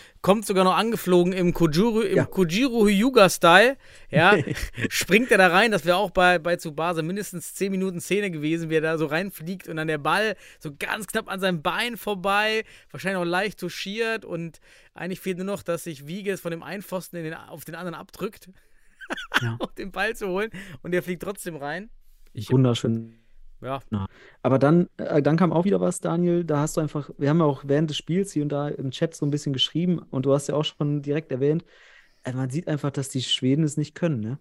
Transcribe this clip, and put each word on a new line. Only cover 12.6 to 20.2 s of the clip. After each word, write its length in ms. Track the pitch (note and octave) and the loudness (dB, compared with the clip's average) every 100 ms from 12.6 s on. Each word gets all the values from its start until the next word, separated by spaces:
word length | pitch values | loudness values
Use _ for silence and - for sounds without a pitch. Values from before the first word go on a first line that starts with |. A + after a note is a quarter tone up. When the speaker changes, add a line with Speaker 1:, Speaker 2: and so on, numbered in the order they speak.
| G#3+ - _ | -6 -14 _
Speaker 1:
wahrscheinlich 320 | C#3 F#3 F#3+ | -10 -6 -4
auch 40 | E3+ | -2
leicht 340 | F3+ G#3 - | -2 -2 -6
touchiert 640 | F3 - F#3+ G#3+ A3+ A3 - | -10 -8 -8 -4 -4 -4 -6
und 340 | E3+ E3 - _ _ _ | -10 -10 -14 _ _ _
eigentlich 280 | - F3+ F3+ | -12 -10 -8
fehlt 160 | F#3+ F3+ | -6 -6
nur 80 | F#3+ | -6
noch, 180 | G3 | -6
dass 220 | - E3+ E3+ | -6 -6 -8
sich 220 | C#3 C#3+ | -14 -12
Wiege 280 | G3 G3 F#3 | -10 -6 -6
von 140 | E3+ | -6
dem 100 | E3 | -10
einen 180 | C3+ G3 | -10 -12
Pfosten 340 | - F#3+ - F3 | -8 -8 -8 -10
in 80 | |
den, 100 | D#3 D#3+ | -8 -10
auf 280 | - D#3+ | -14 -16
den 120 | - E3 | -14 -10
anderen 200 | F3+ D#3+ | -10 -10
abdrückt, 540 | F#2+ - G3 - - - _ _ _ - | -14 -10 -10 -10 -20 -20 _ _ _ -16
<laughs> 420 | - - - - | -12 -10 -6 -4
Speaker 2:
Ja. 140 | A#2+ A#2 | -4 -6
Speaker 1:
um 100 | - - | -10 -12
den 140 | G3+ | -12
Ball 220 | F#3 G#3+ | -6 -6
zu 120 | A3+ | -6